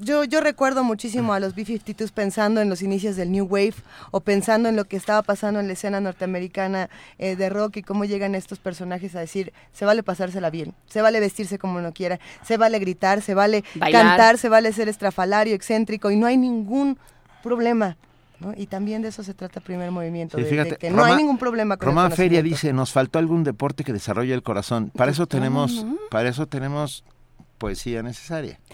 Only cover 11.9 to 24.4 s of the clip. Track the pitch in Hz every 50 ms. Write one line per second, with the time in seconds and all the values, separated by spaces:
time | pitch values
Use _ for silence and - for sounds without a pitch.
11.9 | 156 - 185 175 180 - - - - - - - 226 214 226 226 226 208 196 185
12.9 | 175 - 196 190 202 208 202 - 190 196 202 208 220 208 - - - 160 - 156
13.9 | 156 233 220 175 180 214 226 226 240 233 - 226 220 220 226 220 202 220 220 214
14.9 | 208 - 208 190 - - 180 190 202 214 214 226 208 190 - - 220 220 220 -
15.9 | 220 208 - 202 202 208 233 240 254 262 254 254 240 226 208 196 247 277 285 277
16.9 | 262 - - - - _ _ _ _ - - 226 240 240 233 240 233 220 214 185
17.9 | 160 - _ _ _ _ _ _ _ - 170 202 208 202 202 - 196 190 208 214
18.9 | 220 220 220 220 202 - 196 190 185 - 185 175 - 175 - - 180 180 180 175
19.9 | 180 175 170 165 170 170 165 160 - - 123 151 147 151 151 170 - - 170 165
20.9 | 185 220 247 233 - 294 302 294 262 226 254 247 233 226 214 208 190 190 - 135
21.9 | 147 170 180 180 170 175 185 180 170 165 156 165 156 - 160 147 131 131 131 -
22.9 | - 135 131 131 - 160 165 160 170 170 156 143 107 - 139 139 135 - 143 135
23.9 | 110 98 - - - 113 123 127 127 123